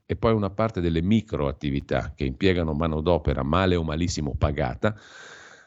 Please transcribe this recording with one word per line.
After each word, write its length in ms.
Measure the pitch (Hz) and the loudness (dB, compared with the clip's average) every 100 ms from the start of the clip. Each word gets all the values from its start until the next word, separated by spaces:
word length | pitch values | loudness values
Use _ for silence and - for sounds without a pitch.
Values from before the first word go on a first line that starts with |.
| - | -8
E 100 | - | 0
poi 160 | 117 | 2
una 160 | 110 98 | 2 0
parte 320 | 98 113 - | 0 -2 0
delle 220 | 85 82 | 0 2
microattività 1120 | 90 110 - 71 69 67 73 69 - 67 65 - | 4 2 2 -2 -2 -2 -2 -2 -2 -2 -2 -4
che 80 | |
impiegano 480 | 67 65 95 87 80 | -4 0 2 2 0
manodopera 720 | 73 82 78 80 82 76 67 | 0 0 0 2 2 2 -2
male 340 | 67 85 92 90 | 0 2 2 2
o 80 | |
malissimo 500 | 80 78 87 80 73 | 0 -2 -2 -2 -4
pagata 640 | 65 78 73 65 - 110 107 - - - - - - | -2 -2 0 -4 -2 -2 -4 -12 -20 -20 -20 -20 -20